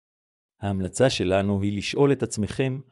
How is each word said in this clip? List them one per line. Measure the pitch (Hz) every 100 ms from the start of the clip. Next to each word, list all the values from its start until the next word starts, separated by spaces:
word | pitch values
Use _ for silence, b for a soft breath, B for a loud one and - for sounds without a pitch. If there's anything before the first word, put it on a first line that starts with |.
| _ _ _ _ _ _
ההמלצה | 101 98 92 - 127
שלנו | - 92 95 101 101
היא | 101 101
לשאול | - - 143
את | 131
עצמכם, | 120 - 98 - 135 135 -